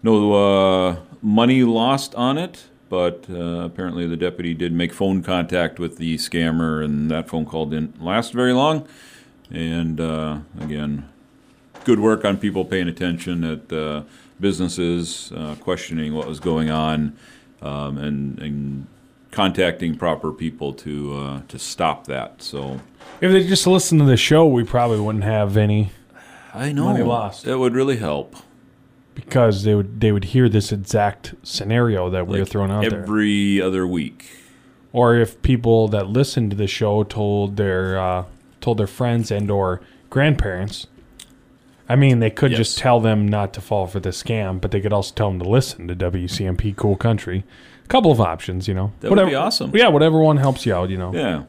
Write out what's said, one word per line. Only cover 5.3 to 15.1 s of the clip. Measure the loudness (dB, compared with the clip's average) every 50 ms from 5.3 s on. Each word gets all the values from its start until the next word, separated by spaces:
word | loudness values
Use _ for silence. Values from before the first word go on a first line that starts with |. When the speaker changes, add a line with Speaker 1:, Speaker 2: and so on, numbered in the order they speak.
| -2 -2 -2 -2 0 0 -2 -2 -4 -6
Speaker 1:
with | -8 -8 -8
the | -6 -4 -4 -4
scammer, | -4 -6 -6 -2 -2 0 0 0 0 -2 -2 -2 -4 -4
and | -4 -4 -2 -2 -2
that | -4 -4 -6
phone | -6 -6 -6 -6
call | -6 -6 -6 -6
didn't | -4 -4 -6 -6 -8 -10 -10 -6
last | -4 -2 -2 -4 -4 -2
very | 0 0 2 2
long. | 2 2 2 0 -2 -4 -10 -20 -20 -20 -20 -20 -20 -20 _ _ _ _ _
And, | -10 -8 -6 -4 -4 -4 -4 -4 -4 -4
uh, | -4 -4 -4 -4 -6 -6 -8 -10 -12 -14 -14 -12
again, | -10 -8 -8 -6 -6 -6 -6 -8 -10 -14 _ _ _ _ _ _ _ _ _ _ _ _ _ -8 2
good | 2 4 4
work | 4 2 2 2 0
on | -2 -2
people | 0 -2 -4 -2 -4 -4
paying | -2 -2 -2 -2
attention | -4 -6 -4 -4 -4 -4 -4 -6 -6 -4 -4 -4
at, | -4 -6 -8 -10 _ -8
uh, | -6 -6 -6 -6 -8 -10 -14 -20 -20 _ _ _ _
businesses, | -2 -2 0 0 -4 -4 -2 -2 -2 -2 -2 -2 -4 -6